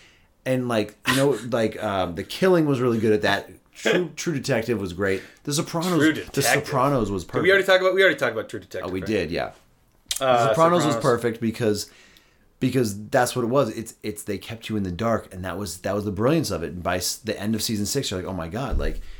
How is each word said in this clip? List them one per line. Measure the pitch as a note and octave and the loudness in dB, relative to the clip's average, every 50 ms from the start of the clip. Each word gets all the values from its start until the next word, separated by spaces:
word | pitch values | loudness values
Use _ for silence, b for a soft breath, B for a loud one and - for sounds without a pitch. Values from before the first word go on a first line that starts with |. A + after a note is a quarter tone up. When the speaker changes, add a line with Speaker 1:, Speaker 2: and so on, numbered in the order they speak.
| b b b b b b _ _ _ | b b b b b b _ _ _
Speaker 1:
And, | B2+ C3 B2+ B2 B2 | -2 -2 0 0 0
like, | A#2+ A2 G#2 G#2 - - - - | 0 0 0 -2 -6 -6 -2 0
you | B2+ C3+ | 2 4
know, | C3+ C#3+ | 4 2
<laughs> | C3 G#2 - B2 | 2 0 -2 -2
like, | A#2+ A#2+ A2+ G#2+ - F#2 F#2 | 0 0 0 0 -2 -2 -4
um, | G#2+ G2 F#2+ F2+ F2 E2+ | -2 0 0 0 -2 -4
The | E2 F#2+ | -6 -8
Killing | - - - F#3 F#3+ F#3 E3+ D#3 | -8 -4 0 4 4 6 6 4
was | D3 C#3 B2 | 4 2 2
really | B2+ B2 A#2 A2+ | 2 2 2 2
good | G#2 A2+ G#2 | 4 4 4
at | G#2 - | 4 4
that. | G2+ G2+ G2 - - - - _ _ _ | 2 0 0 -2 -6 -14 -20 _ _ _
True, | - - A3 E3+ F3+ F3+ D#3 C#3+ | -4 0 2 2 2 0 -2 -6
Speaker 2:
<laughs> | |
Speaker 1:
True | - - F3 D#3 | -6 -4 -4 -4
Detective | C3+ - - C3+ A2+ A2 A#2 A#2+ G#2 | -2 -2 0 0 0 0 0 -2 -2
was | G2+ F2+ E2+ | -2 -4 -4
great. | E2+ G2+ G2 F#2+ F#2+ B B B B - | -2 0 0 0 -2 B B B B -8
The | - C#3+ | -4 -2
Sopranos, | D3+ E3 - - E3+ D#3+ F#3 F3+ D#3+ | -2 -2 -2 -4 -4 -2 0 2 4
Speaker 2:
True | C#3+ D#3+ D3 | 4 4 2
Speaker 1:
The | B2 | 0
Speaker 2:
Detective. | - - - - C#3 A#2 B2+ C#3+ C#3 | -4 -6 -2 0 2 2 2 2 0
Speaker 1:
Sopranos | - D3 C3 B2+ C#3+ C#3+ C3 G#2+ G2 | -2 0 2 2 2 2 2 0 0
was | G2+ F#2 E2+ | -2 -4 -4
Speaker 2:
Did | - - B2 D3 | -4 -4 0 2
we | F3+ | 4
already | G3 G3 F#3 | 4 4 4
Speaker 1:
perfect. | F#3+ | 4
Speaker 2:
talk | F#3+ F#3 | 4 4
about, | F#3 F#3 F3+ | 4 2 4
we | F#3+ | 4
already | F#3+ F#3 D#3 C#3+ | 4 4 4 2
talked | C#3 A#2+ A2 | 0 -2 -2
about | A2 G#2 - | -2 -6 -6
True | - G#2+ | -8 -12
Detective, | - - - F#2+ F#2 F#2 | -12 -10 -10 -8 -6 -6
Speaker 1:
Oh, | F2+ | -6
we | F#2+ | -4
Speaker 2:
right? | F#2 F#2+ | -2 -2
Speaker 1:
did, | A2 G2+ E2+ D#2 | 0 0 0 -2
yeah. | E2+ C#2+ B1 G1+ - - _ _ _ _ _ _ _ _ _ - - - | -2 -4 -4 -6 -8 -14 _ _ _ _ _ _ _ _ _ -10 -6 -2
Speaker 2:
Uh, | C3+ C3 B2 A#2+ A#2 | 2 4 4 4 4
Speaker 1:
The | A2+ | 4
Sopranos | A2 - E3 E3 F3 - - | 4 4 4 4 4 4 2
was | - - | 2 0
Speaker 2:
Sopranos. | - - C#3+ A#2+ A2+ | 2 2 2 2 2
Speaker 1:
perfect | A#2+ A#2+ A2 - | 2 -2 -2 0
because, | A#2 A2+ G#2+ - B2 A2 G#2 G2 - b b b b b b b b b b b b b _ _ | -2 -2 -2 0 0 0 0 0 -2 b b b b b b b b b b b b b _ _
because | - C3 A2+ C3 B2 G#2+ G2 G#2 G#2+ G2+ | -2 0 2 2 0 0 -2 -6 -6 0
that's | - C3 B2 A#2+ - | 2 2 2 2 0
what | B2+ A#2+ | -2 -2
it | A2+ | 2
was. | B2 C#3+ C3+ A2 G#2+ | 2 2 2 2 -2
It's, | A2+ A2 - - _ - | -6 -10 -12 -14 _ -10
it's, | A2 G#2 - - | -10 -10 -8 -8
they | - G2+ F#2 | -8 -8 -8
kept | - - A2+ A2 - - | -8 -10 -12 -12 -8 -6
you | A2 G#2+ | -4 -2
in | G2 | -2
the | F#2 | -4
dark, | F2 E2+ A2 A#2 A2+ G2+ - - F#2+ | -4 -2 0 0 0 0 -2 -6 -12
and | F#2 F2+ | -10 -8
that | F#2 F2 F#2 | -8 -6 -6
was, | G#2 - - - | -6 -8 -8 -6
that | - G2 G2 | -4 -2 -2
was | G#2 G2 | -2 -2
the | G#2+ | -2
brilliance | G2 F2+ G#2+ B2+ D#3+ E3 C3+ G#2 | -2 2 2 4 4 2 2 0
of | F#2+ E2 E2 | -2 -4 -4
it. | D2+ D#2 | -6 -8
And | F2 E2+ | -4 -2
by | F2+ F2+ F2+ | -2 -2 0
s-, | - - - - | -2 -4 -4 -4
the | - A2 - - | -6 -6 -6 -4
end | G2 G#2+ A2+ | -2 -2 -2
of | G#2+ - | -2 -2
season | - A#2 G2+ G#2 G2+ | -2 -2 -2 -2 -2
six, | - C#3 C3+ - | -2 -2 -2 -2
you're | G#2 F#2 | -4 -6
like, | F2 D#2 | -6 -6
"Oh | F#2+ | -6
my | F2 E2 E2 | -6 -6 -6
God!" | E2 A2+ C#3+ A#2+ E2 C#2+ | -6 -6 -4 -2 0 0
Like, | C#2+ D2 - - b b b b | 0 0 -2 -4 b b b b